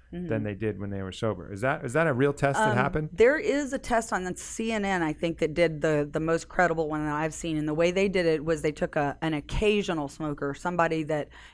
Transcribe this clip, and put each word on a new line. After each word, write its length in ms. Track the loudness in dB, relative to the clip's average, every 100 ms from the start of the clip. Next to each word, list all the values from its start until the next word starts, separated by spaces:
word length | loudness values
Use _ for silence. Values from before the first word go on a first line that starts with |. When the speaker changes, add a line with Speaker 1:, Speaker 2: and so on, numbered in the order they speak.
| -14
Speaker 1:
Mm-hmm. 140 | -10 -4
Speaker 2:
than 160 | -2
they 120 | -2 -4
did 220 | -4 -4
when 120 | -6
they 120 | -6
were 120 | -8
sober. 400 | -4 -4 -4 -8
Is 80 | -4
that, 240 | -2 -2 -2
is 80 |
that 120 | 0 2
a 60 |
real 220 | 2 2
test 260 | 2 0 2
that 120 | 2
Speaker 1:
Um, 60 | 2
Speaker 2:
happened? 320 | 0 -2 -2
Speaker 1:
there 240 | 4 6 4
is 340 | 2 0 0
a 60 | -4
test 340 | 0 0 0
on 140 | -2 -4
the 100 | -6
C 380 | -8 -6 -2
N 100 | 0
N, 180 | 0 0
I 120 | 0
think, 240 | -2 -4 0
that 160 | 0
did 260 | 2 2 2
the, 260 | 2 2 0
the 100 | -2
most 300 | 0 0 0
credible 400 | 2 4 2 -2
one 160 | -2 -2
that 100 | 0
I've 180 | -2
seen, 220 | -4 -4 -2
and 100 | 0
the 80 |
way 180 | 2 2
they 180 | 4 2
did 160 | 2 2
it 180 | 2
was 180 | 0 0
they 120 | -2
took 240 | -2 -2 0
a, 200 | -2 -2
an 120 | -2
occasional 760 | -4 -2 0 2 2 2 -2 -4
smoker, 440 | -6 -6 -4 -4
somebody 500 | -4 -2 2 2 2
that, 260 | 0 -2 -4 -12 -20